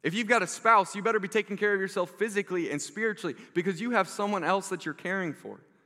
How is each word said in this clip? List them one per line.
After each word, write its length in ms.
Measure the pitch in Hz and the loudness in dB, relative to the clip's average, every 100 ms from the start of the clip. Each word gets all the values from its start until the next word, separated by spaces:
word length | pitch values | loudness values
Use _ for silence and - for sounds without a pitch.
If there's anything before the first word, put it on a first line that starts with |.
If 120 | 147 | -2
you've 120 | 190 214 | -2 2
got 160 | 233 | 2
a 60 | 175 | 2
spouse, 480 | - 226 220 185 202 | 0 6 6 6 -2
you 60 | |
better 180 | 202 220 | 0 0
be 80 | 190 | 0
taking 280 | 220 202 202 | -2 -2 -2
care 180 | 208 | 0
of 60 | 196 | 0
yourself 300 | 190 190 180 | 0 -2 -4
physically 640 | - 220 202 196 180 160 | -2 -2 -2 -2 -2 -2
and 100 | 147 | -4
spiritually 540 | - 208 220 208 175 - - | -6 -2 -2 -2 -6 -8 -4
because 260 | - 180 170 | -2 -2 -2
you 120 | 233 | 0
have 160 | 233 185 | 2 0
someone 340 | - 202 202 | -2 -2 0
else 260 | 160 196 185 | 2 0 0
that 140 | 180 | -6
you're 100 | 160 | -6
caring 380 | 143 175 190 175 | -6 -4 -2 -4
for. 280 | 135 - 101 _ _ | -6 -12 -16 _ _